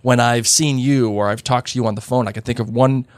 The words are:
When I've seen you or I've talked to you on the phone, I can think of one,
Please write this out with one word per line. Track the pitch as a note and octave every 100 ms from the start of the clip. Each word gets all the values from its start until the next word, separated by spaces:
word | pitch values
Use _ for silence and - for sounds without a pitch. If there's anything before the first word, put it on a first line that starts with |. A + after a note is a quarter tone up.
When | B2+ B2
I've | A#2+ A#2+ A2+
seen | - D3+ C3
you | C3 C#3 A2+
or | G#2 G2+
I've | G#2+
talked | - B2 -
to | B2
you |
on | A2+
the | G#2
phone, | - B2+ G#2+
I |
can | G#2+
think | A#2 A#2+
of | A2+
one, | A#2 C3 C3+ B2